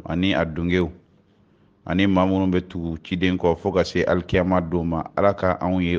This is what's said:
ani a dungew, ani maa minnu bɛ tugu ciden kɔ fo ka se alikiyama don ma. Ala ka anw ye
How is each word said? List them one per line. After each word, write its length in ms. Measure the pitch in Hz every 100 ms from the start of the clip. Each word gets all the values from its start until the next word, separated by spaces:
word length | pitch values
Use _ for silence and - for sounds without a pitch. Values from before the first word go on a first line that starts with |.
| -
ani 280 | 85 95
a 100 | 76
dungew, 480 | 82 78 87 90 82 - _ _ _ _ _ _ _ _ -
ani 220 | 90 98
maa 180 | 92 92
minnu 260 | 95 95
bɛ 160 | 90 90
tugu 300 | 90 82 80
ciden 340 | - 90 92 92
kɔ 200 | 87 80
fo 140 | 101
ka 120 | 90 82
se 180 | 90
alikiyama 580 | - 90 85 95 90 90 82
don 140 | 87
ma. 200 | 85 82 - -
Ala 180 | 101
ka 240 | 98 92 -
anw 180 | 90 90
ye 180 | 87